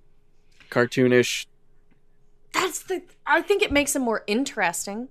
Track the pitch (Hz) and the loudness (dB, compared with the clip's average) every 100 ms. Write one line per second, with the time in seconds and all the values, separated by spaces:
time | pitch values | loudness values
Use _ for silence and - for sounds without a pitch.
0 | _ - _ _ _ _ - 123 120 135 | _ -20 _ _ _ _ -4 0 0 2
1 | 127 123 117 - - _ _ - _ _ | 4 4 2 -4 -10 _ _ -20 _ _
2 | _ _ _ _ - - 359 - - 359 | _ _ _ _ -6 -2 -2 -4 -8 -8
3 | - _ - 320 339 403 - 285 285 285 | -8 _ 0 0 2 0 2 2 2 -2
4 | 240 208 - 220 277 220 175 175 202 208 | -2 -2 -2 -2 -2 -2 -2 -2 -8 -10
5 | 262 | -12